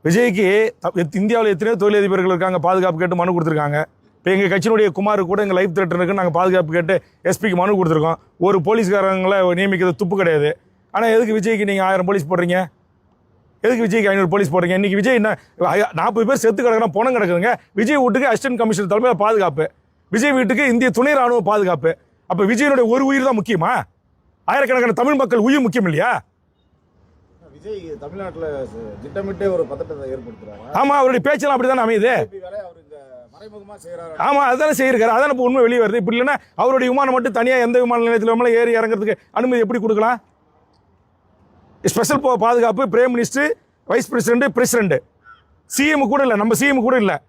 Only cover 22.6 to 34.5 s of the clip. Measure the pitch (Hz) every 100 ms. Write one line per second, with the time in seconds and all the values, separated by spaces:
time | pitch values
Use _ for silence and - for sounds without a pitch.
22.6 | 285 269 226 254 269 277 262 220 208 190
23.6 | 175 240 117 _ _ _ _ _ - 254
24.6 | 262 254 240 220 254 285 247 240 220 285
25.6 | 240 240 185 151 226 185 - _ _ _
26.6 | _ _ _ _ _ _ _ _ 160 143
27.6 | 185 208 165 139 143 185 185 160 160 143
28.6 | 123 110 113 101 131 196 196 180 196 180
29.6 | 160 139 - 147 135 131 117 107 104 -
30.6 | - 165 277 285 262 247 277 294 285 262
31.6 | 254 262 226 226 226 226 220 196 180 202
32.6 | 185 165 147 147 135 127 120 165 214 208
33.6 | 196 202 - 175 165 156 202 285 277